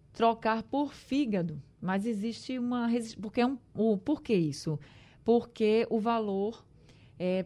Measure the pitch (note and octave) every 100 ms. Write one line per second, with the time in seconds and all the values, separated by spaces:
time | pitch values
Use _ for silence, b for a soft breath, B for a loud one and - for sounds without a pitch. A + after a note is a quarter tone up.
0 | - - A3+ A3+ A3+ A3+ A3 C#4 C#4+ -
1 | - C4+ C4 G3+ E3+ D3+ - _ F3 G3
2 | A3 G#3 A3+ A3+ - B3+ A#3+ B3 A#3 A#3+
3 | A3+ - G#3 B3 B3 C4+ - - A3 G3
4 | - D4+ - G3+ D#3 C#3 - D3+ b b
5 | b b - A#3 A#3 - G#3+ A3 A#3 A3+
6 | A3 A3+ G#3+ G3 G#3 A#3 - - b b
7 | b b F3+ F#3